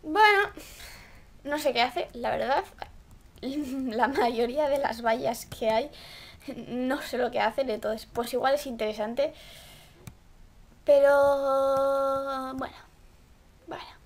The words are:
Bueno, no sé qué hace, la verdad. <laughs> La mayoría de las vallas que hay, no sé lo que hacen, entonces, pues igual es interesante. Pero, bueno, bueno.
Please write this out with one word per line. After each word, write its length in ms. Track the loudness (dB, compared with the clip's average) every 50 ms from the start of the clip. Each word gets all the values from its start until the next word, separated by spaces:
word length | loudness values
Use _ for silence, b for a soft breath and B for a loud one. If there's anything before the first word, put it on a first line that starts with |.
| -4
Bueno, 460 | 0 4 6 6 6 6 4 2 0 -4 B B B B B B B B B B B B B B B B -14 -6
no 140 | -6 -4
sé 160 | 0 0 0 2
qué 80 | 2
hace, 260 | 2 2 0 -6 -6 -6 -8
la 160 | -6 -4 -4
verdad. 340 | -2 -2 0 0 0 0 0 -4 -14 -16 -16 -16 -16 -20 -20 -20
<laughs> 320 | -20 -20 -20 -20 _ -10
La 680 | -10 -6 -6 -6 -6 -4 -6 -6 -4 -4 0 0 0 2
mayoría 600 | 4 2 2 2 2 0 -2 0 0 0 2 2
de 100 | 2 0
las 220 | 0 -2 -4 -2
vallas 440 | 0 0 0 0 -2 -4 -4 -4 -10
que 240 | -14 -10 -4 0 0
hay, 220 | 2 0 0 -2 B B B B B B B B B B -14 -12 -12 -12 -10
no 340 | -8 -6 -4 -2 -2 -2 -2
sé 160 | -4 -6 -2
lo 140 | -2 -2 0
que 80 | 0 0
hacen, 300 | 0 0 0 -2 -2 -2
entonces, 380 | -4 -4 -4 -4 -6 -6 -10 -8
pues 220 | -6 -4 -4 -2 -2
igual 220 | 0 2 2 2
es 120 | 0 -2
interesante. 680 | -6 -6 -4 -4 -4 -2 -4 -6 -4 0 -2 -2 -2 B B B B B B B B B B B B B B B -20 -20 -20 -20 -20 -20 -20 -20 -20 -20 -20 -20 -20 -20 -6 4
Pero, 1700 | 6 6 8 8 8 8 6 6 6 4 2 2 2 2 2 2 2 2 2 2 2 2 0 0 0 -2 -2 -4 -4 -6 -6 -6 -8 -8
bueno, 200 | -8 -8 -10 -10 -20 -20 -20 -20 -20 -20 -20 -20 -20 -20 _ -20 -20 _ -20 _ -20 -16
bueno. 200 | -14 -14 -14 -14 -18 -20 -20 -20